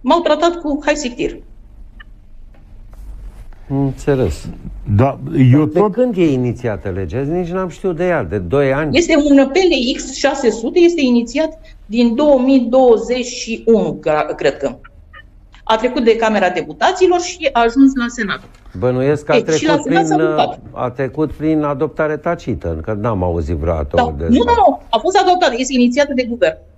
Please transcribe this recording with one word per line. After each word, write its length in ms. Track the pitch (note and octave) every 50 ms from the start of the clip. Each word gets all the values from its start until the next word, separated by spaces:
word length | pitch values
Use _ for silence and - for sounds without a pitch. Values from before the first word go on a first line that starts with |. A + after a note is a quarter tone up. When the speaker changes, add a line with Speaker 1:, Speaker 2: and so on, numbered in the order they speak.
Speaker 1:
M-au 200 | - A#3+ D4+ F4
tratat 340 | E4+ D#4+ D4+ D4+ E4+ E4+ E4+
cu 240 | - - D4+ C#4+ D4 -
hai 100 | - D4+
sictir. 420 | D4 - A#3+ A#3+ B3 - - - - - - - - - - - - - - - - - - - - - - - - - - - - - - - - - - - - - - - - - - - - - - - - - -
Speaker 2:
Înțeles. 760 | C#3 C3+ C#3 C3+ B2+ - - - C#3+ C3 B2 F2 D2 - - - - - - - - - - - G#2
Speaker 3:
Da, 220 | G2+ B2 C#3 B2+ - C3 C3 - - C3 B2+ B2
eu 60 | D3
Speaker 2:
Dar 80 | D#3 D3
de 100 | D3+ F3
Speaker 3:
tot 140 | G3+ G#3+ F#3
Speaker 2:
când 240 | A3+ B3+ B3+ A3
e 160 | F3+ F3 D#3+ C3+
inițiată 560 | B2+ B2+ B2 A2 - - A#2 G#2 F#2+ - G2+
legea? 320 | F2 F#2+ G2 D#2+ D#2+ B2
Nici 280 | C#3 C#3 D#3+ F3+ F3+ E3
n-am 200 | F3 F#3+ F#3+ F3+
știut 280 | D3 - - F#3+ F3+
de 80 | D#3 F3+
ea, 160 | F3+ F3 D3+ A2+
de 140 | D#2+ F#2+ G#2
doi 340 | F2+ E2+ G#2+ C#3+ C#3+ C3+ C3+
ani. 240 | C#3 D#3+ D3+ D3 C#4
Speaker 1:
Este 180 | E4+ - E4
un 320 | D4 D4 D4 C#4 C#4 C4+ C4+
P 60 | -
L 420 | F#4 F#4+ F4+ D#4 B3+ A#3+ B3 D4
X 180 | - - - -
șase 360 | - - C4+ D4+ - - A#3
sute, 280 | G#3 G#3+ A3+ C#4 F4 F4+
este 220 | E4+ E4+ E4+ E4
inițiat 580 | C#4+ B3 A#3+ A#3+ A3+ A3+ - C#4+ D#4 D#4 D#4 - - - - - -
din 280 | - G3+ A#3 A#3+ A#3 A3+
două 240 | B3 D4 D4 C#4+ C4
mii 200 | B3 C4+ C4+ C4+ A#3 A3
douăzeci 540 | A#3 C4 C4 B3 A3+ G#3 - G#3 B3 B3+ A#3+
și 360 | - - - - A3 A3+ - -
unu, 260 | A3+ A3+ G#3 F#3 D#3+ D3
cra-, 420 | - - D#3+ D3+ D3+ D3 - -
cred 200 | - - D3 C3+
că. 200 | - - C3 A#2+ - - - _ - - - - - - - _ - - - - - -
A 120 | - A3
trecut 280 | A3 A3+ B3 B3 D4 A#3
de 120 | A3+ A3
Camera 320 | A3 A3+ A3 G#3+ G3+ F#3 F3+
Deputaților 720 | F3+ E3+ C#3+ D3 D3+ - - D#4 F#4 - F4+ F4 F4+ F4
și 280 | E4+ - - - D#4+ C#4 -
a 80 | A#3
ajuns 340 | A#3 A#3 A#3 C4+ C4+ C4+ C4+
la 100 | C4 A#3 A#3+
Senat. 320 | - - A3 F#3+ D3+ - - - - - - - - F#2
Speaker 2:
Bănuiesc 460 | F#2+ B2 B2+ B2+ C3 C#3 D3+ C#3+ -
că 80 | - -
a 40 |
Speaker 1:
Ei, 80 | - - - D#3+ D#3
și 80 | -
la 100 | D#4 D4
Speaker 2:
trecut 300 | C#4+ - - - - D#3+
Speaker 1:
Senat 0 |
Speaker 2:
prin, 200 | D#3 D3+ D3+ E3
Speaker 1:
s-a 40 | D#3
votat. 300 | D3+ D3+ - - - - - - -
Speaker 2:
a 180 | - B2 B2
trecut 420 | A#2+ - C#3 B2+ - D3+ D#3 D3 -
prin 300 | - C#3+ D#3 D#3 D#3 D3+
adoptare 540 | D3 C#3+ C3 D#3 D3 D3 - D#3+ D3+ D3+
tacită, 560 | D3+ - F3 F3 E3+ - - A2+ D#2+ - F2 E2
încă 200 | D#2+ D#2+ - A2 G2+
n-am 220 | G#2 A#2+ A2 F#2+ F2+
auzit 340 | F2+ E2+ E2+ D#2+ C#2+ F2
vreodată 400 | D#2 D2+ E2+ E2+ D#2+ D2+ D2 -
Speaker 1:
Da. 60 | - A#3+
Speaker 2:
o 60 | -
Speaker 1:
Nu, 60 | C#2+
Speaker 2:
dezbatere. 280 | C#2 D#2+ - A#3 C4+ A#4
Speaker 1:
nu, 180 | A#4+ A#4 A#4 G4 E4
nu. 120 | C4+ - - -
A 80 | - A3
fost 180 | - E4 F#4+
adoptată. 380 | G4+ G4 F#4 F4+ F4+ F4+ D4 A#3+
Este 160 | A#3 C4 C4 C#4
inițiată 400 | B3+ B3 A#3+ A#3+ C#4+ C#4+ C#4+ C#4
de 80 | A#3+ B3+
guvern. 340 | A3 A#3+ A3+ F3+ D#3 - - - - -